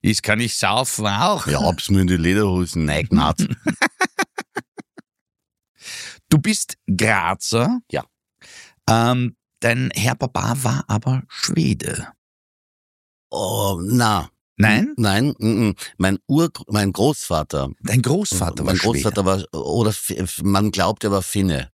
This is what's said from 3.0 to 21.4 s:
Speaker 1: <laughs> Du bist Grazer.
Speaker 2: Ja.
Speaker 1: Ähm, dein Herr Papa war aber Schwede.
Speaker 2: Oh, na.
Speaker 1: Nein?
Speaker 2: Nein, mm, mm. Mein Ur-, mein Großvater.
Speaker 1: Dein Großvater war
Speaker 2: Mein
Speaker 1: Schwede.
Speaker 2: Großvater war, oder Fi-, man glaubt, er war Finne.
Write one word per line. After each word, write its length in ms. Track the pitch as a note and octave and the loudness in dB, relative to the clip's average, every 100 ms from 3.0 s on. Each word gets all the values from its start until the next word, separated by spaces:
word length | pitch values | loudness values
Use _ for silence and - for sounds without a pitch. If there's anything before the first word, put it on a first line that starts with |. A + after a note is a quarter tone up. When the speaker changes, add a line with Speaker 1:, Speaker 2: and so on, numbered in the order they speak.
| E2+ - D2 D#2 G3 | 0 2 2 0 -2
Speaker 1:
<laughs> 40 | - - - - _ - - G4 - - - - - - - _ _ _ _ _ _ _ _ - - - - _ | -2 -4 -2 -4 _ -6 -4 -8 -8 -12 -12 -14 -20 -20 -20 _ _ _ _ _ _ _ _ -16 -14 -14 -18 _
Du 80 | D#3 | 2
bist 380 | G#3+ G#3+ - - - | 2 -2 -4 -10 -4
Grazer. 920 | F#2+ A2 G2+ E2 G2 - A#2 C3 B3 - | 0 2 2 0 -2 -2 0 0 -2 -4
Speaker 2:
Ja. 140 | C#2 - _ _ _ - - - _ - | -8 -8 _ _ _ -20 -20 -20 _ 0
Speaker 1:
Ähm, 460 | A2+ A#2 B2 B2 - _ _ | 2 4 2 -2 -6 _ _
dein 320 | A#2 A#2 B2+ - | 0 0 -2 -2
Herr 200 | G#2+ B2 | -2 -2
Papa 400 | C3 - G2 A#2+ | -4 -2 -2 -2
war 200 | B2+ C3+ - | -2 -2 -2
aber 360 | G#2 B2 C3 - | -2 0 -2 -4
Schwede. 800 | - - - C#2+ - - - - - _ _ _ _ _ _ _ _ _ _ _ | -8 -4 0 0 0 -4 -8 -10 -18 _ _ _ _ _ _ _ _ _ _ _
Speaker 2:
Oh, 480 | - F#2+ G#2+ G2+ F2+ | -6 -4 0 0 -2
na. 460 | F#2 B2 A2+ G2+ - _ _ - | 0 2 4 2 -2 _ _ 0
Speaker 1:
Nein? 380 | G#2+ G#2+ A#3+ D4+ | 4 4 2 0
Speaker 2:
Nein, 360 | G#2+ G2 C#3 - | 2 2 0 0
mm, 280 | A2 G#2+ A2 | 0 2 0
mm. 60 | - - _ | -2 -10 _
Mein 220 | F#2 G2 _ | 0 0 _
Ur-, 240 | C#3+ E3+ - - | 2 2 -2 -2
mein 260 | G#2 G2 | 0 0
Großvater. 760 | F2+ A#2+ C#3 - D#2+ - D2 C2+ - | 2 0 0 -2 -2 -2 -4 -4 -6
Speaker 1:
Dein 200 | - A#2 | 0 0
Großvater 560 | A#2 E3 G#3+ F#2+ F2 E2 | 2 0 0 -2 -2 -2
war 60 | D2 | -2
Speaker 2:
Mein 120 | F#2+ | 0
Speaker 1:
Schwede. 140 | G#2 B2+ | 0 0
Speaker 2:
Großvater 220 | A2 G2+ F#2+ | 0 0 0
war, 180 | F#2+ - | 0 -2
oder 380 | D#2+ B1+ F2+ G#2+ | -8 -2 0 0
Fi-, 320 | G#2 - - F#2 - | 0 -8 -6 -6 -2
man 280 | G2 G2 G#2 | 2 2 2
glaubt, 320 | F#2+ F2 - | 2 0 0
er 80 | G#2+ | 0
war 120 | G2 | 0
Finne. 460 | F#2 G#2 | -2 0